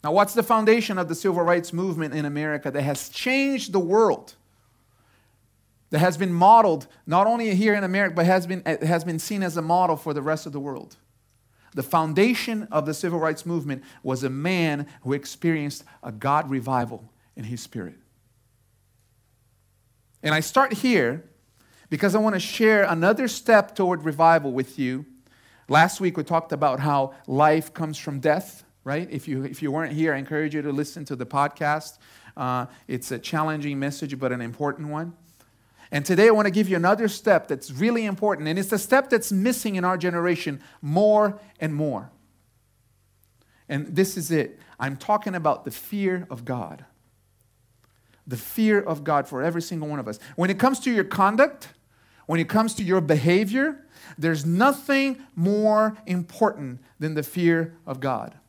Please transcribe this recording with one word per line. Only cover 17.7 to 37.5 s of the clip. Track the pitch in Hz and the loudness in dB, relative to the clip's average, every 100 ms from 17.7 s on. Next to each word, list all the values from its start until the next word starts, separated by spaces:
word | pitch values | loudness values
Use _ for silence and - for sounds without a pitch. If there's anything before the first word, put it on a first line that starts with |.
| 120 90 - _ _ _ _ _ _ _ _ _ _ _ _ _ _ _ _ _ _ _ _ _ _ | -12 -12 -14 _ _ _ _ _ _ _ _ _ _ _ _ _ _ _ _ _ _ _ _ _ _
And | 151 151 | -2 0
I | |
start | 156 - 269 | 2 2 2
here | 208 262 220 120 147 - _ _ _ _ _ _ | 0 2 2 2 -2 -10 _ _ _ _ _ _
because | 156 202 | 0 2
I | 208 | 2
want | 214 190 | 2 0
to | |
share | - - 220 214 | -4 2 4 6
another | 202 165 175 214 254 | 4 4 2 2 0
step | - - 220 208 - | -4 4 6 4 -2
toward | 185 180 | 0 0
revival | 156 147 165 165 143 | -4 4 6 6 2
with | 127 127 - | -4 -6 -4
you. | 127 131 147 - _ _ _ _ - | -4 -4 -10 -20 _ _ _ _ 2
Last | 143 175 - | 4 4 2
week | 185 175 | -2 -2
we | |
talked | 147 165 165 | -2 -2 -2
about | 147 147 131 | -2 0 0
how | 147 143 135 - - | 0 0 0 -6 -6
life | 135 151 160 156 | 2 4 4 0
comes | - 160 151 | -8 -8 -8
from | - 139 | -8 -4
death, | 156 156 190 - _ _ | 0 0 -2 -18 _ _
right? | 131 147 180 | -8 -6 -6
If | 131 - | -10 -8
you, | 131 | -8
if | 135 - | -8 -8
you | 151 | -6
weren't | 147 160 | -4 -4
here, | 147 160 | -2 0
I | 139 | 0
encourage | 135 151 156 151 | -2 -4 -4 -4
you | |
to | 147 | -4
listen | 139 147 - 147 | -4 -6 -10 -12
to | 131 | -10
the | 127 | -6
podcast. | - 143 - 147 151 156 - _ - - - | -2 -2 -2 -2 -2 -6 -20 _ -20 -20 -8
Uh, | 127 127 123 - - | -4 -4 -6 -14 -10
it's | 127 123 | -10 -8
a | 123 | -10
challenging | - 160 156 156 147 139 | -6 -4 -2 -4 -6 -4
message, | 139 143 147 135 | -6 -6 -10 -4
but | 131 | -4
an | 123 | -4
important | 117 117 147 139 151 | -8 -6 -6 -6 -8
one. | 151 170 165 _ _ _ _ _ _ - | -8 -10 -14 _ _ _ _ _ _ -6
And | 143 | -6
today | 143 180 220 | 0 6 8
I | |
want | 214 208 | 8 4
to | |
give | 190 190 | 2 2
you | 180 | 2
another | 175 214 220 | 4 2 0
step | 208 - 175 | -2 4 4
that's | - | 2